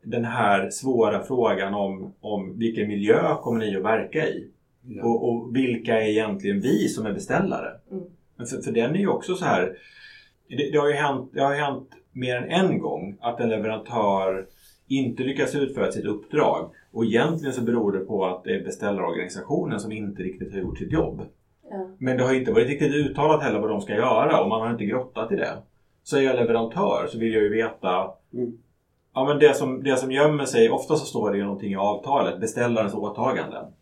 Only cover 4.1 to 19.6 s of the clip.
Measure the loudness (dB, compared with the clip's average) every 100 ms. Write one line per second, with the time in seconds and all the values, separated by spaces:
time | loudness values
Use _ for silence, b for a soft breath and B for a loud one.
4.1 | -2 -2 -4 -10 _ _ _ -16 -4 0
5.1 | 2 2 -2 -2 0 0 0 0 0 2
6.1 | 2 0 -2 -2 0 2 2 2 -2 -4
7.1 | -6 -2 0 0 -2 -8 -12 _ -12 -12
8.1 | -20 _ _ -10 -6 -2 0 2 2 0
9.1 | 0 -2 -4 0 0 0 B B B B
10.1 | B B _ _ -4 0 2 2 2 0
11.1 | -2 -4 0 0 2 -2 -4 -10 -20 _
12.1 | -8 -4 -4 -2 2 2 2 -2 -4 -8
13.1 | -6 -6 -2 0 0 -2 -4 -4 0 2
14.1 | 2 0 -2 -6 b b b _ 0 0
15.1 | -2 -4 0 -2 0 -2 0 -2 -2 -4
16.1 | -6 -2 2 2 2 -4 B B -2 2
17.1 | 4 2 0 -4 -2 0 2 2 0 -2
18.1 | -2 -2 -2 -4 -4 -4 -4 -4 -2 -2
19.1 | -4 -6 -10 -2 -2